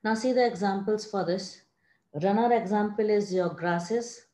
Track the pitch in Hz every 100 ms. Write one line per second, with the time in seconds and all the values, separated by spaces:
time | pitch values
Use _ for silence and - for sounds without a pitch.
0 | 214 220 254 254 240 185 196 196 196 214
1 | - 196 170 185 190 - _ _ _ _
2 | _ 147 185 202 240 233 185 208 208 208
3 | 214 208 202 185 175 147 175 170 - 226
4 | 233 - _